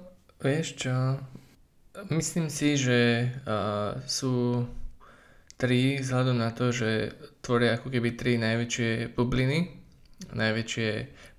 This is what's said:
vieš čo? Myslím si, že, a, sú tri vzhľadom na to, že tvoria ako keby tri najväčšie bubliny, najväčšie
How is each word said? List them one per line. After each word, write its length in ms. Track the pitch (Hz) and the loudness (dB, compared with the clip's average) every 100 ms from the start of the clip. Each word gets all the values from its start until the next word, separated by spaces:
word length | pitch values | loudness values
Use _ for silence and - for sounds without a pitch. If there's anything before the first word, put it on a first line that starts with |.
| - - _ - | -14 -20 _ -6
vieš 480 | 135 151 165 - 131 | -2 0 -2 -6 -2
čo? 320 | 127 131 135 - - - - - _ - - 202 | 0 0 -2 -6 -18 -20 -20 -20 _ -20 -14 -4
Myslím 400 | 156 151 175 156 | -2 0 -2 -2
si, 320 | - 147 143 | 0 2 2
že, 480 | 127 120 120 117 123 127 - | 4 4 4 4 0 -4 -4
a, 480 | 107 104 104 104 113 131 | -2 0 -2 -2 -4 -6
sú 560 | - 131 123 120 120 120 - - - - - - - - - | -4 0 0 2 0 -2 -6 -8 -10 -20 -20 -20 -20 -20 -4
tri 400 | 123 123 131 139 | 2 4 2 0
vzhľadom 400 | 127 127 127 123 | 0 2 2 2
na 80 | 113 | 0
to, 240 | 113 123 | 0 0
že 400 | 120 110 110 107 - - _ - | 0 0 0 -2 -6 -20 _ 0
tvoria 320 | 120 117 120 | 4 4 2
ako 160 | 131 | 0
keby 240 | 131 117 117 | 0 0 0
tri 240 | 127 120 | 2 2
najväčšie 720 | 113 113 120 - 117 113 117 | 2 0 -2 -2 0 0 -2
bubliny, 680 | - 120 127 131 151 175 - - - - - - | -2 0 2 2 2 -2 -6 -20 -20 -20 -20 -10
najväčšie 560 | 113 110 110 117 - 110 107 120 - - | -2 0 0 -2 -2 -2 -2 -6 -14 -20